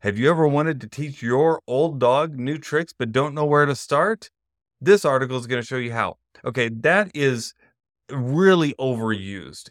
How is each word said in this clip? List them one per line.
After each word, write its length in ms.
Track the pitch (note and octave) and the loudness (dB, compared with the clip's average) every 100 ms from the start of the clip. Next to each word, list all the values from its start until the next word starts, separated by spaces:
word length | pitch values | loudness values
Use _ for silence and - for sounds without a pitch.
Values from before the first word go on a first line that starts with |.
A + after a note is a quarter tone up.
"Have 160 | G#2 G#2 | -4 0
you 120 | C3+ | 2
ever 160 | E3+ D3+ | 4 2
wanted 360 | D3 D#3 C#3 | 2 0 -4
to 60 | A2+ | -10
teach 320 | - D3 C3+ | -10 -12 -8
your 380 | A#2 C3 D#3+ D#3+ - | -2 2 2 0 -2
old 320 | B2+ E3 C#3 | -2 0 2
dog 400 | B2 C3+ D#3+ C#3 | 2 2 0 -4
new 200 | B2+ D3+ | -6 -6
tricks 340 | - D3+ E3+ | -4 -4 -4
but 220 | - A#2+ | -6 -4
don't 200 | A#2+ D3 | 0 -2
know 120 | D3 D3+ | 0 2
where 200 | D3 D3 | 4 4
to 80 | |
start? 580 | C3 - C#3+ F#3+ A3 - _ _ _ _ _ | 0 -2 0 0 -2 -8 _ _ _ _ _
This 240 | C#3 B2+ D3+ | 4 4 4
article 320 | C3+ B2+ B2+ | 0 0 -4
is 100 | A#2 | -4
gonna 140 | B2 | -4
show 160 | A#2 B2+ | -4 -6
you 160 | A#2+ | -4
how." 240 | A#2 F#2+ - _ _ | -4 -4 -6 _ _
Okay, 240 | - A#2+ A#2 | -6 -2 -2
that 420 | A2+ C#3+ F#3+ G3+ D3+ | 0 2 2 0 0
is 380 | C#3 A#2+ - - _ _ _ _ - | 0 0 -6 -16 _ _ _ _ -10
really 640 | C#3 B2 D3+ F#3+ F3+ D3 | -6 -2 4 6 6 2
overused, 960 | - C3 A#2 A2+ G#2 F#2+ G2 C#2 - - | -2 -4 -2 -2 -4 -6 -12 -14 -18 -20